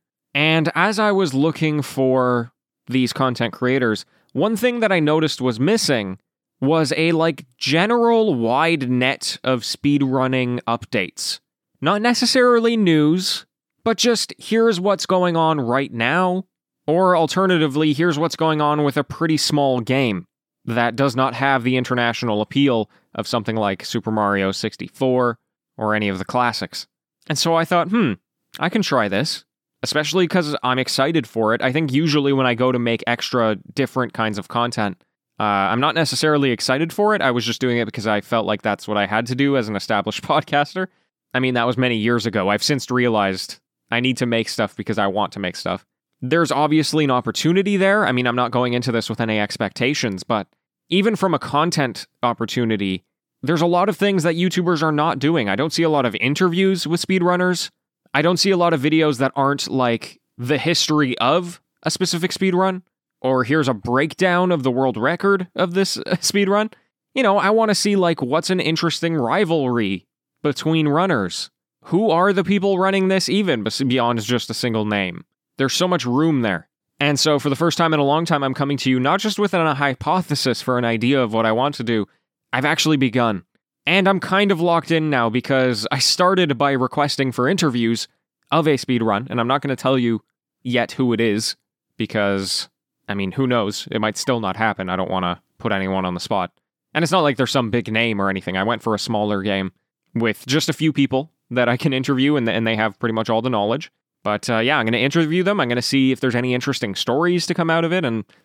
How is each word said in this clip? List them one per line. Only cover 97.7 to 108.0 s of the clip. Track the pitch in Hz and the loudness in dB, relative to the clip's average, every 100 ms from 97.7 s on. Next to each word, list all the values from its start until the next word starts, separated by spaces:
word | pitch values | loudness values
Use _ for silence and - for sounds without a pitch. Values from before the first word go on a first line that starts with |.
| 120 107 | -2 -2
name | 110 117 101 | 0 0 0
or | 98 | -2
anything. | 95 87 95 | -2 -4 -2
I | |
went | 104 117 | -2 -2
for | 113 104 | -2 -4
a | |
smaller | - 107 104 98 | -2 -2 -2 -2
game | 101 98 95 - _ _ _ 117 | -2 -2 -4 -8 _ _ _ -2
with | 113 104 123 | -2 -2 -2
just | 147 - | -2 -2
a | |
few | - 156 | 0 0
people | 143 135 135 156 _ - | 2 0 0 -4 _ -6
that | 123 120 | 0 0
I | 120 | 2
can | 151 | 0
interview, | 131 131 131 139 147 | 0 0 0 2 2
and, | 113 | 0
and | 104 113 | 0 0
they | 107 | 0
have | 110 - | 0 -2
pretty | 117 | -4
much | 110 110 | -2 0
all | 113 | 0
the | 127 | 0
knowledge. | 113 104 139 - _ _ _ | 0 0 -2 -6 _ _ _
But, | 104 104 - | -4 -4 -2
uh, | 113 | 0
yeah, | 120 147 | 2 0
I'm | 113 | 0
gonna | 117 | 0
interview | 131 170 156 175 | 0 0 0 0
them. | 185 202 | 0 0
I'm | 123 | 0
gonna | 123 | -2
see | - 135 131 | 0 2 2
if | 127 | 2
there's | 131 120 | 0 0
any | 127 | 0
interesting | 123 139 131 110 95 | -2 -2 -4 -4 -4
stories | - 131 175 175 170 | -2 0 2 0 0
to | |
come | 180 165 | -2 0
out | 165 165 | 0 0
of | |
it, | 180 | 0